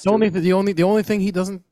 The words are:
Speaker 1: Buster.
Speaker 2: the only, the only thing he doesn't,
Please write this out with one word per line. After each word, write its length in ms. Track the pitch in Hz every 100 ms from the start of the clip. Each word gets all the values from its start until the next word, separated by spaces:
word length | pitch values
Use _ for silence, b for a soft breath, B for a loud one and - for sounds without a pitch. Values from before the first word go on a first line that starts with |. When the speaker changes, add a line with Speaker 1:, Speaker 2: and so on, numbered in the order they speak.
| 190 214 214
Speaker 1:
Buster. 100 | 180
Speaker 2:
the 120 | 175
only, 200 | 185 196
the 100 | 165
only 200 | 180 214
thing 160 | 208 208
he 120 | 190
doesn't, 320 | 180 185 190 _